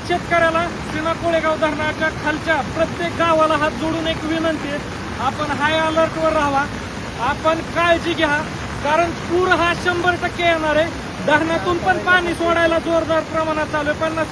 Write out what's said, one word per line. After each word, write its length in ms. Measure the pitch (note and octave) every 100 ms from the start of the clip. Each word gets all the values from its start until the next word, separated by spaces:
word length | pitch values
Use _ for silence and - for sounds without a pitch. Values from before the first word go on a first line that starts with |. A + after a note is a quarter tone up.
| -
शेतकऱ्याला 600 | F4 - E4+ E4 E4 E4+
सीना 440 | E4+ - D4+ D#4+
कोळेगाव 440 | D#4+ E4+ D#4+ D#4+ D#4
धरणाच्या 520 | D#4 D4 D4+ D4+ D#4
खालच्या 520 | - D4+ D4+ E4 D#4
प्रत्येक 520 | G#3 D#4+ D#4+ D#4+ E4+
गावाला 400 | D#4+ E4+ D#4+ D#4
हात 180 | D#4 D#4
जोडून 360 | D#4+ D#4+ D#4+ D#4+
एक 160 | D#4+
विनंती 440 | D#4 D#4+ E4 D#4 D4
आहे, 120 | D4 - - - -
आपण 260 | B3 C4+ D4
हाय 340 | C4+ D4 D#4+
अलर्टवर 540 | D#4+ D#4+ D#4+ D#4+ D#4+
राहावा, 320 | D#4 C#4+ C#4 D4 - - - - -
आपण 380 | A#3+ D4 D#4+ E4
काळजी 560 | - D#4+ E4+ E4+ E4
घ्या, 240 | D#4+ D#4 D4 D#4 - - -
कारण 280 | C#4 D#4+ E4+
पूर 360 | E4 - E4+ F4+
हा 260 | E4+ E4+ E4
शंभर 300 | F4+ F4 F4 F4
टक्के 280 | F4 -
येणार 320 | F4 E4 D#4 D4+
आहे. 280 | E4 C#4+ - - -
धरणातून 500 | D4 D#4+ E4 F#4 F4
पण 200 | F#4 F4+
पाणी 360 | F4+ F4+ F4
सोडायला 460 | E4 E4+ E4 E4 E4
जोरदार 400 | E4 E4 D#4 D#4+
प्रमाणात 460 | D#4 D#4+ D#4+ D#4 D4+
चालू 240 | D4+ D4
आहे. 100 | D4+
पन्नास 280 | D#4+ D#4+ D4+